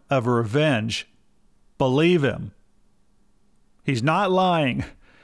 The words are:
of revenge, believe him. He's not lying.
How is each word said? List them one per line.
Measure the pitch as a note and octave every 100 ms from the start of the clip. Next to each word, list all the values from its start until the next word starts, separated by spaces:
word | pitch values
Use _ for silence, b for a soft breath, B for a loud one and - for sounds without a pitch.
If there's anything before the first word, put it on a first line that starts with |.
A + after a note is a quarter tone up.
| -
of | C3+ A#2
revenge, | A#2+ A2 C3 D#3 B2 A2 G#2+ - _ _ _ _ _ _ -
believe | C3 C3 E3 F3
him. | C#3 - G#2+ - _ _ _ _ _ _ _ _ _ _ _ _
He's | - B2+
not | C3 E3+ G3+
lying. | F#3 F#3 E3+ C#3 C3+ C3 B B B